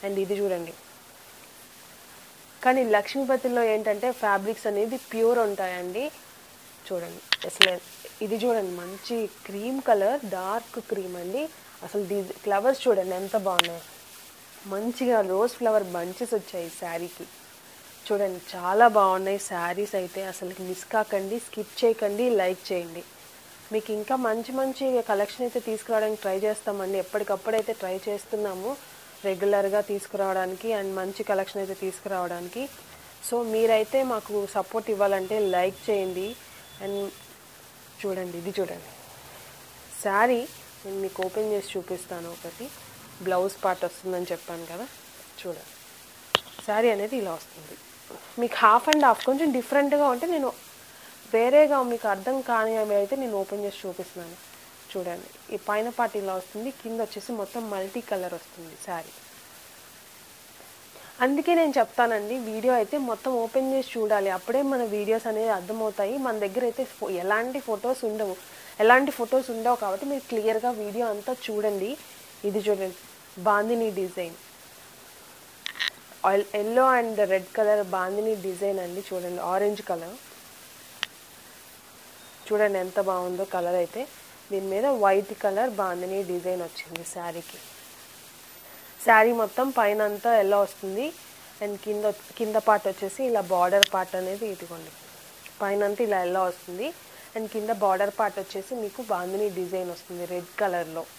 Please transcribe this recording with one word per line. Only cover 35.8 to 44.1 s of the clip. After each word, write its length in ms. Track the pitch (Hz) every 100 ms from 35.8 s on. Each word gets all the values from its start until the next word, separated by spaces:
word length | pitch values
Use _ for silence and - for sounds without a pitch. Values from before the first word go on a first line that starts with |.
| -
చేయండి. 420 | 208 185 180 196 247 - - - - 196
And 120 | 202 202 - - - - - - - - -
చూడండి, 340 | 202 185 180 170
ఇది 100 | 170 196
చూడండి 340 | 185 - - - - - - - - - - - - -
Saree, 380 | 208 196 233 240 262 - - -
నేను 160 | 202 196
మీకు 160 | 190 190 185
ఓపెన్ 240 | 185 214
చేసి 160 | 208 196
చూపిస్తాను 560 | 196 170 180 - 175 170 170
ఒకటి. 280 | 170 165 247 - - - - - 185
బ్లౌజ్ 280 | 180 190 196
పార్ట్ 200 | 196 180 180
వస్తుందని 400 | - 190